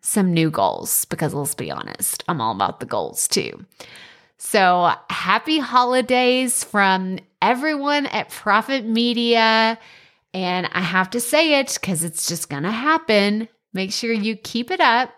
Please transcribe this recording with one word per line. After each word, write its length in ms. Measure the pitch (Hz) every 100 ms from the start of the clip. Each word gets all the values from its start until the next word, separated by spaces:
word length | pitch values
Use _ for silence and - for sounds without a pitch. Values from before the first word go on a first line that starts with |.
some 320 | - 214 185
new 180 | 165 160
goals, 540 | 156 95 - - - -
because 280 | - 156
let's 200 | 135 135 -
be 140 | 78
honest, 520 | 67 - - - - -
I'm 120 | 156
all 140 | 113
about 240 | 98 95 -
the 80 | 120
goals 400 | 107 78 - -
too. 400 | - 60 - - - - - - - _ -
So 540 | - 214 185 180 170 - -
happy 480 | - 180 214 311 311
holidays 1040 | 240 247 247 254 247 254 247 254 254 -
from 560 | - 208 196 190 185 185 - -
everyone 640 | 196 254 311 294 285 294 277
at 240 | 214 -
Prophet 560 | - 214 202 220 269 220
Media. 920 | 226 240 240 233 233 220 220 226 226 - - _ _ _
And 360 | 185 185 180 175
I 80 | -
have 300 | 175 185 185
to 100 | 240
say 380 | 233 302 320 285
it 180 | 277 -
'cause 220 | - 160
it's 240 | 170 - -
just 200 | 170 -
gonna 220 | 143 170
happen. 760 | 226 285 320 320 208 202 214 226 _ _
Make 200 | 190 190
sure 200 | - 233
you 240 | 226 214 220
keep 340 | - 233 240
it 100 | 359
up, 300 | 277 233 254